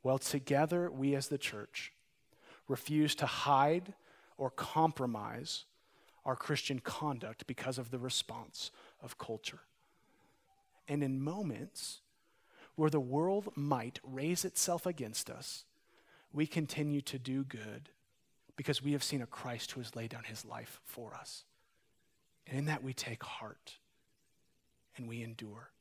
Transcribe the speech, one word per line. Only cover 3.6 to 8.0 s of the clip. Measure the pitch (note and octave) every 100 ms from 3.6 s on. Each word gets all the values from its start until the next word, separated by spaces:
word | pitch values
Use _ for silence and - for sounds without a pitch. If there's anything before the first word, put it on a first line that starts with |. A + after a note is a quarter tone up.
| C#3+ E3+ F#3 - - - - -
or | C3+
compromise | - - D#3 D#3+ D3 B2+ A2 G#2+ A#2 D3 - - _ _ _ - -
our | - B2+
Christian | - D3 - C3
conduct | - - D3+ B2+ G#2 A2+ -
because | B2 C3+ B2+
of | A#2
the |
response | B2